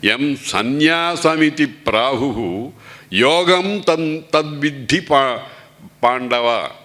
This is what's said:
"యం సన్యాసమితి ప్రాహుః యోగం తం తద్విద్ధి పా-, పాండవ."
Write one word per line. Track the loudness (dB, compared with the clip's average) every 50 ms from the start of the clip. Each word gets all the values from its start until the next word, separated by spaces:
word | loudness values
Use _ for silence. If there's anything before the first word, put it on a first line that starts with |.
| 2
"యం | 0 0 2 0 -2 -2 -4 -6
సన్యాసమితి | -4 -2 -2 0 0 0 2 2 2 2 2 0 -2 -4 0 0 0 2 4 2 0 2 0 -2
ప్రాహుః | -2 -2 -6 -4 0 0 2 2 2 0 0 -2 -2 -2 -4 -4 -4 -4 -6 -8 -10 -14 -18 -20 -20 -20 -20 -18 -6 0
యోగం | 2 4 4 4 2 4 4 2 2 2 -2 -4 -2 0 0
తం | 0 2 0 -2 -4 -6 -8 0 0
తద్విద్ధి | 0 0 0 -6 -4 -4 -4 -4 -4 -4 -2 -2 -2
పా-, | 0 2 2 2 2 2 -2 -6 -8 -14 -20 -20 -20 -20 _ _ -20 -20 _ _ 0
పాండవ." | 2 2 2 -2 -2 -2 0 2 0 0 0 -2 -6 -10 -14 -20